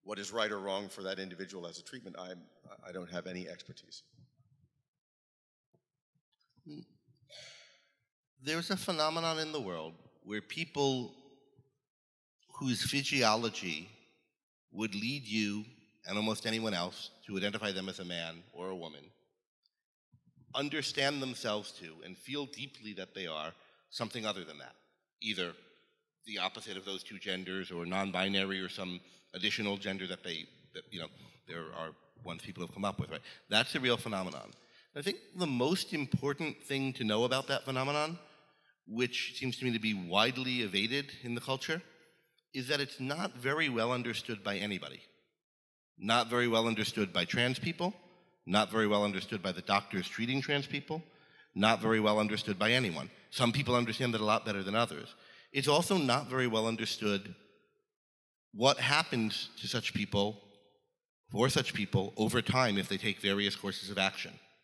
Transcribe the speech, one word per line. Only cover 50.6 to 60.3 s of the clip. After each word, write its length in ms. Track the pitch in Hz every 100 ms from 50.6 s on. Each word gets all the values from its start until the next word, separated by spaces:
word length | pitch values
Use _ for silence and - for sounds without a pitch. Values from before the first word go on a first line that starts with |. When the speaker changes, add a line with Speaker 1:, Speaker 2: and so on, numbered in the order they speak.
| 135
Speaker 2:
people, 380 | 143 - 160 - - - - -
not 260 | - 107 110
very 160 | 110 110
well 200 | 107 107
understood 380 | 104 104 - 95
by 140 | 104
anyone. 400 | 123 113 80 73 - -
Some 220 | - 120
people 240 | 120 139 123
understand 400 | 117 110 127 113
that 60 |
a 40 | 107
lot 180 | 110
better 200 | 110 98
than 100 | 95
others. 400 | 110 117 73 - - - - -
It's 160 | 139 139
also 320 | 147 175 196
not 320 | 139 123 147
very 160 | 131 123
well 180 | 110 110
understood 680 | 113 110 - 107 101 98 90 - _ _ _ _ _ _ _ _ _ _
what 280 | 101 127 135
happens 680 | 123 147 165 127 110 - - -
to 60 | -
such 260 | 120 -
people, 480 | 104 101 101 101